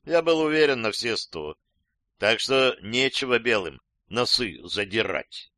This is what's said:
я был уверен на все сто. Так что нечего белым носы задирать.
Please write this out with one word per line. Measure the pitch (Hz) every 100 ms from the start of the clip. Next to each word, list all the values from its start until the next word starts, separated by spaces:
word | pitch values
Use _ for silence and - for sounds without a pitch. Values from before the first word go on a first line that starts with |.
я | - 170
был | 165 160
уверен | 156 156 147 127
на | 110
все | - 117 107
сто. | - 82 76 - _ _ _ _ _ -
Так | 101 110
что | - 135 131 -
нечего | 101 120 131 - 131 120
белым | 117 110 85 65 _ _ -
носы | 113 120 - 110 76
задирать. | 87 101 98 110 101 78 - - -